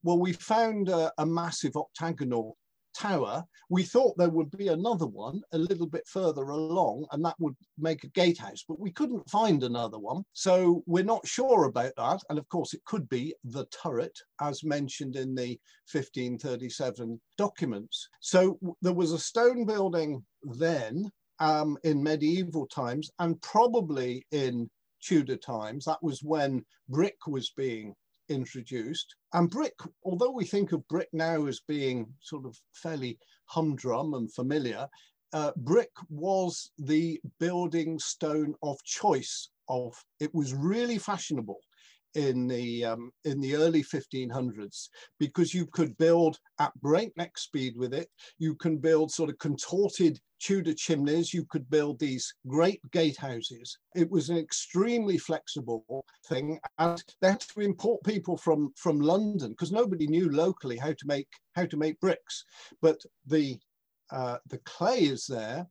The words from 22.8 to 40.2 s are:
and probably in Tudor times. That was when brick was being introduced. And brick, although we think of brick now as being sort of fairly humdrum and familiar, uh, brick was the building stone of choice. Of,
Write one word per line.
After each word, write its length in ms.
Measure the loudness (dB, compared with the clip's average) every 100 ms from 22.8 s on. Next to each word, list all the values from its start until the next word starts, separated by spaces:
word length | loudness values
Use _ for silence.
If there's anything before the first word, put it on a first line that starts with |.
| -4 -4 -6 -2
and 240 | -2 -2
probably 840 | 2 4 6 4 0 -2 -2 -4 -4
in 400 | -2 0 -2 -6 _ _ _
Tudor 340 | 2 2 2 -4
times. 480 | -4 -6 -6 -6
That 180 | -4 -2
was 200 | -2 -4
when 420 | -2 0 2 0 -6 _ -4
brick 380 | 2 2 0 -6
was 240 | -6 -6 -4
being 360 | -4 -4 -10 -16 _ _ _
introduced. 840 | -4 -4 -10 -8 -8 -6 -6 -10 -16 _
And 160 | 2 2
brick, 240 | 2 -4 -4 -18 _
although 280 | -6 0 0
we 160 | 0 -2
think 260 | 0 0
of 160 | -2 -2
brick 200 | -4 -4
now 320 | -2 0 0
as 160 | -2 -4 -6
being 380 | -2 0 -2 -6 -12
sort 240 | -14 -12 -12
of 100 | -16 _
fairly 460 | -12 -8 -6 -6 -8 _ _
humdrum 720 | _ -2 0 0 -2 -2 -2
and 180 | -4 -6
familiar, 560 | -4 -2 0 -2 -6 -10 -14 _ _ _
uh, 160 | -4 -2 -4
brick 320 | 2 2 2 -10 -14
was 640 | -6 -2 0 0 -4 -12 -10
the 420 | 0 2 2 -4 -10 _
building 600 | -2 0 0 -2 -2 -4
stone 560 | -6 -4 -2 0 -2 -4
of 200 | -6 -6
choice. 680 | -8 -2 2 2 -2 -10 -12 _ -6
Of, 260 | -4 -4 -10 _ _